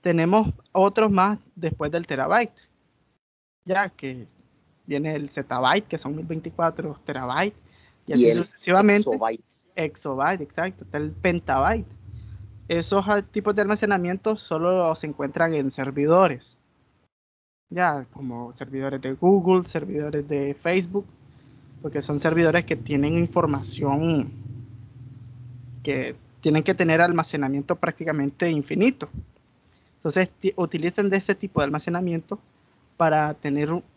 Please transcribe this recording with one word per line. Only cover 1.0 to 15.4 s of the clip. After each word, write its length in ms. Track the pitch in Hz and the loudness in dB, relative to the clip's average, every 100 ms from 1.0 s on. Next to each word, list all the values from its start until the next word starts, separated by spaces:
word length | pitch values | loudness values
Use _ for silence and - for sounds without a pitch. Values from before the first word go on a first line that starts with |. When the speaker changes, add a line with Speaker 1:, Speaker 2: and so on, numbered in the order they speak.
| 220 | 2
Speaker 1:
más 280 | 196 190 208 _ | 4 2 0 _
después 360 | - 165 - 147 | -8 -6 -4 -4
del 140 | 170 | -4
terabyte, 480 | 170 135 143 214 240 _ _ _ _ _ _ _ _ _ _ _ | -4 -4 2 2 0 _ _ _ _ _ _ _ _ _ _ _
ya 240 | - 185 190 | -4 -2 -2
que 380 | - 135 127 110 _ _ _ _ _ | -6 -10 -10 -16 _ _ _ _ _
viene 300 | - 143 156 | -6 -4 -2
el 140 | 151 143 | -4 -6
zettabyte, 580 | - 135 127 127 190 208 | -10 -6 0 2 2 0
que 100 | 156 | -8
son 180 | 139 | -6
mil 100 | 151 | -8
veinticuatro 760 | 165 160 165 - 165 165 156 - | -8 -8 -8 -2 -2 -2 -10 -10
terabytes, 520 | - 131 127 139 196 - _ _ _ _ | -10 -8 -4 -2 -2 -4 _ _ _ _
y 60 | - | -2
Speaker 2:
Y 20 | |
Speaker 1:
así 160 | 123 120 | 6 6
Speaker 2:
el 80 | 117 | 6
Speaker 1:
sucesivamente. 720 | - - - 185 208 202 208 | -2 -6 4 6 8 6 2
Speaker 2:
exobyte. 340 | 110 113 113 _ _ _ | 0 -2 -4 _ _ _
Speaker 1:
Exobyte, 680 | - 156 - 151 131 147 185 | -6 -6 -6 -8 -2 0 -2
exacto, 420 | 143 - 185 - | -6 -6 -6 -8
está 140 | - 147 | -10 -6
el 140 | 151 | -6
pentabyte. 760 | - 185 175 - 131 135 - - - - - - - - - - | -2 -2 -2 -2 0 2 0 -6 -16 -18 -18 -16 -18 -18 -20 -4
Esos, 360 | 170 165 196 190 | -4 0 0 2
ah, 140 | 208 | 0
tipos 340 | 202 208 202 | 0 -4 0
de 60 | 208 | 0
almacenamiento 760 | 202 208 208 196 175 190 220 214 | 2 0 2 2 0 -2 -2 -4
solo 560 | - 160 175 185 170 | -4 0 2 2 2
se 120 | 160 156 | -2 -6
encuentran 460 | 143 139 160 | -6 -6 0